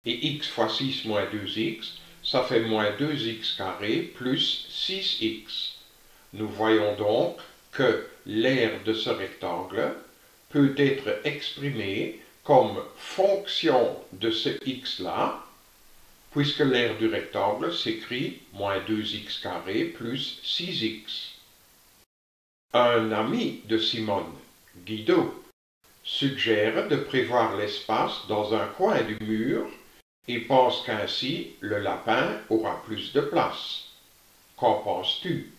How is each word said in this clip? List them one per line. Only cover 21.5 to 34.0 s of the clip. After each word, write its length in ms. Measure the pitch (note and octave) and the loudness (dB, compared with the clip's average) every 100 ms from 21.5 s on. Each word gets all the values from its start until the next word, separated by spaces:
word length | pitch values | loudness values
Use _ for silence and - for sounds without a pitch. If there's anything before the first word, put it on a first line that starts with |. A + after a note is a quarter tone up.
| _ _ _ _ _ _ _ _ _ _ _ _ | _ _ _ _ _ _ _ _ _ _ _ _
Un 380 | A#2+ A#2+ A#2 A2 | 4 6 6 4
ami 520 | G#2+ A2+ B3 - - | 0 0 0 -2 -4
de 140 | G#2 A2+ | 0 2
Simone, 540 | - A#2 G#2+ G2 D#2+ D2+ - _ - F2+ F2+ | 2 0 0 -2 -2 -12 -20 _ -20 -18 -8
Guido, 560 | G#2+ A2+ F3+ - - - _ _ _ _ _ | -2 4 4 4 -4 -18 _ _ _ _ _
suggère 840 | - - C#3 - A2+ G#2+ G#2+ - - | -6 0 0 0 2 4 4 2 0
de 80 | |
prévoir 640 | C#3 - C3 A2+ A#2+ A2+ G2 | 0 2 0 2 2 2 0
l'espace 720 | G#2 - - A2+ A2 - - | -4 -4 0 0 0 -4 -2
dans 260 | G#2 G#2 | -2 2
un 140 | A2 G#2 | 0 0
coin 340 | - G3+ D#3+ | 2 2 4
du 140 | A2 G#2+ | 0 -4
mur 420 | G#2+ A2 B2 - - - - - _ _ - | -2 0 2 0 -4 -12 -20 -20 _ _ -6
et 100 | A#2+ | -6
pense 460 | A#2 C3 B2 - - | 4 6 6 2 -2
qu'ainsi 680 | G#2+ F#2+ - B2+ E3+ - - | -2 -2 -2 -2 -4 -8 -10
le 220 | G2+ G2+ | -2 -2
lapin 600 | G2 F#2 A2+ A#2 - G#2+ - | 0 -2 2 2 2 -4 0
aura 320 | A2+ G#2+ - | 0 0 -4
plus 280 | - G#2 - | -6 -8 0
de 100 | C#3 | 0
place. 640 | C#3+ E3 - - - - - - | 2 2 0 -2 -8 -10 -12 -20